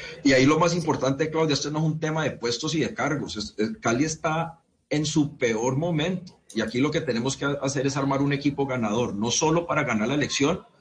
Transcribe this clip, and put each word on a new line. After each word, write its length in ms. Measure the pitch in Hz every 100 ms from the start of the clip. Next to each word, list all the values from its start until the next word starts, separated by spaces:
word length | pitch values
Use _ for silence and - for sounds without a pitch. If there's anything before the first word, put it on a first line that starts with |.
| - -
Y 100 | 139
ahí 140 | 131 135
lo 140 | 156
más 160 | 170 175
importante, 520 | 156 - 131 139 151
Claudia, 260 | 160 160
esto 180 | 135 147
no 80 | 156
es 40 |
un 140 | 160 151
tema 240 | 156 156
de 80 | 135
puestos 440 | - 117 117 151 156
y 40 |
de 140 | 110
cargos. 420 | 107 139 143 92 104
Es, 180 | 104 -
es, 180 | 110 110
Cali 260 | 120 123
está 560 | 156 156 160 160 165 - _ _ -
en 140 | 147
su 320 | 151 156 147 -
peor 400 | 120 110 123 131
momento. 600 | 175 156 170 185 - - _
Y 60 | 110
aquí 180 | 110 123
lo 140 | 151
que 80 | 156
tenemos 360 | - 117 131 -
que 100 | 143 143
hacer 240 | 131 135 135
es 100 | 139
armar 260 | 139 135
un 100 | 143
equipo 320 | 143 143 139
ganador, 500 | 135 127 110 110 110
no 180 | 101 117
solo 340 | - 156 165 170
para 160 | 147
ganar 240 | 127 107 113
la 80 |
elección, 480 | 143 127 - 139 180 - _